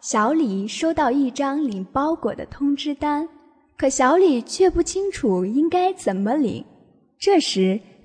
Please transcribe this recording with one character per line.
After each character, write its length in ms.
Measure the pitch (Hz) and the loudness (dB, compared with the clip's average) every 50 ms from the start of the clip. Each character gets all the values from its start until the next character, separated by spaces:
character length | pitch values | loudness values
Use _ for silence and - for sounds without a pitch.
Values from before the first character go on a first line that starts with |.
小 320 | - - - 220 208 233 302 | -8 -4 0 0 2 2 2
李 340 | 320 311 214 190 196 196 | 2 0 0 -2 -4 -6
收 280 | 226 - - 320 320 330 | -8 -6 -4 -2 -2 0
到 160 | 320 302 247 | 0 0 0
一 200 | 254 285 277 247 | 2 2 0 0
张 320 | - - 277 269 277 302 311 | -2 -4 -4 -4 -2 -2 -2
领 220 | 254 202 185 185 - - | -4 -4 -6 -8 -6 -4
包 220 | 269 285 311 330 | -2 -2 -2 -2
裹 200 | 330 - 220 - | -2 -4 -4 -6
的 120 | - - | -6 -10
通 280 | - - - 277 285 285 | -14 -8 -4 -2 -2 0
知 200 | 269 - 302 285 | -2 -2 -6 -6
单， 340 | - 302 294 294 294 330 320 - - _ _ _ _ _ _ _ | -4 -4 -2 -2 -2 -4 -6 -10 -16 _ _ _ _ _ _ _
可 140 | - 294 269 | -2 0 0
小 260 | 262 - 262 254 311 | 2 2 2 4 4
李 240 | 370 392 349 269 240 | 6 4 4 4 2
却 300 | 226 - - - 381 359 | -2 -4 0 2 4 4
不 120 | 339 339 339 | 4 2 0
清 300 | - - 381 392 403 - | -2 -2 -4 -4 -4 -4
楚 320 | - - 220 190 180 185 | -2 0 0 0 0 0
应 240 | 196 226 277 311 330 | 0 0 0 0 2
该 240 | 339 359 359 381 370 | 2 2 0 0 -2
怎 240 | - - - 185 | -2 -4 -4 -2
么 180 | 185 196 208 262 | -2 0 0 0
领。 300 | 311 277 208 - 113 - - - - _ _ _ _ _ _ _ _ | 0 0 0 -2 -6 -10 -16 -20 -20 _ _ _ _ _ _ _ _
这 200 | - 392 403 330 | 0 2 4 4
时， 400 | - - - 190 190 190 190 220 - - - _ _ | 4 2 0 0 2 2 0 -2 -4 -10 -20 _ _